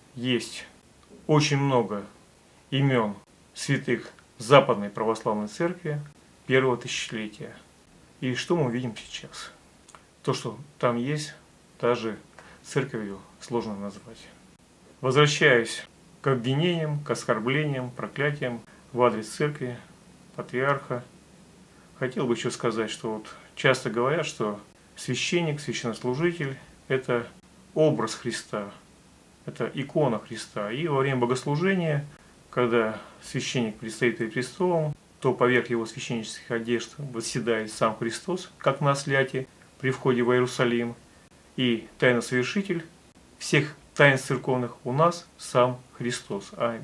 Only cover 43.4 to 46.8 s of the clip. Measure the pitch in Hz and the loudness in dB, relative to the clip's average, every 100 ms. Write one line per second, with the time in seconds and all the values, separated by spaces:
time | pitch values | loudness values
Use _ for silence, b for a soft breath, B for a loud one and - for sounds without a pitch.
43.4 | - 151 147 - - - 143 131 - 127 | 0 2 2 -4 -4 6 8 6 2 -2
44.4 | - 127 120 - - 135 165 175 - - | 0 0 -2 -6 -4 2 4 2 -6 -16
45.4 | - 135 123 127 - - 120 120 - 101 | -2 4 4 2 -10 -8 -6 -6 -6 -10
46.4 | 98 - 120 113 | -10 -4 -4 -4